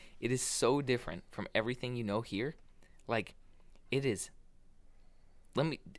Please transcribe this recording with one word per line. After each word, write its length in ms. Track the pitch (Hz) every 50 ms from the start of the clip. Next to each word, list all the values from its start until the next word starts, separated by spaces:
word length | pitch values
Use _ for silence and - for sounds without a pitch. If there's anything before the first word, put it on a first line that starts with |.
| - - - -
it 140 | - 117
is 100 | 127 127
so 400 | - - - - - 117 135 143
different 400 | 139 127 123 120 - - 85 90 - -
from 160 | - - 98 - -
everything 400 | 110 107 117 123 - - 123 123
you 80 | 120
know 180 | 113 104 101 110
here. 360 | 113 - - 95 120 147 160 - - - - - - - - - -
Like, 300 | - 117 113 110 - - - - - - - - - - - - -
it 120 | 123 135 139
is. 260 | 131 104 90 - - - - - - - - - - - - - - - - - - - - - - - - - - -
Let 120 | 120 147
me, 120 | 160 - - - - -